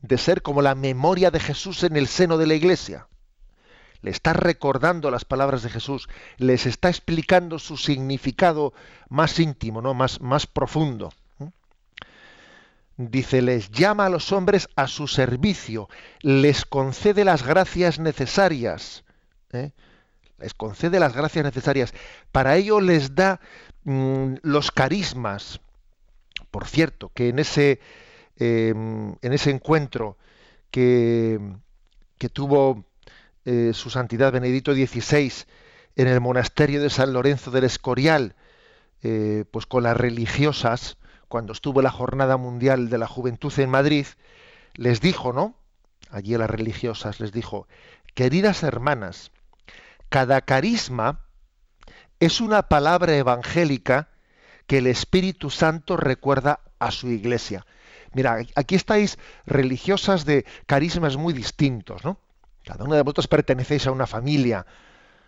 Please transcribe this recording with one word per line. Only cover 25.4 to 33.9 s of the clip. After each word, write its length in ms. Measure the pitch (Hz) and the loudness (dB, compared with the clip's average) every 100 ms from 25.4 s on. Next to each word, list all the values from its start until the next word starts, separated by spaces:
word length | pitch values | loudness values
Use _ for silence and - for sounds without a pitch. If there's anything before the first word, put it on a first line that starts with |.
| - - _ _ _ _ _ _ _ - - | -12 -18 _ _ _ _ _ _ _ -18 -12
Por 160 | 104 - | -12 -6
cierto, 420 | 127 160 - 98 | 0 0 -2 -12
que 160 | - 123 | -4 -2
en 120 | 123 | 0
ese, 400 | 151 - 143 131 - - - - _ - | -2 2 2 2 -2 -20 -20 -20 _ -4
em, 800 | 120 117 113 110 110 110 107 - | 0 2 0 -2 -4 -8 -10 -8
en 120 | 123 | -4
ese 180 | 143 151 | 0 0
encuentro 640 | 135 - 156 143 - 110 - _ _ _ _ _ | -2 0 0 0 -6 -8 -10 _ _ _ _ _
que, 680 | - 123 123 117 117 113 110 101 98 _ _ _ _ _ - | 0 4 4 4 2 0 -2 -6 -12 _ _ _ _ _ -10
que 100 | 127 | -8
tuvo, 560 | - 139 143 135 120 - _ - - _ _ | -4 2 4 4 0 -6 _ -20 -20 _ _
eh, 280 | - 120 117 | -4 0 0
su 160 | 113 - | -2 -6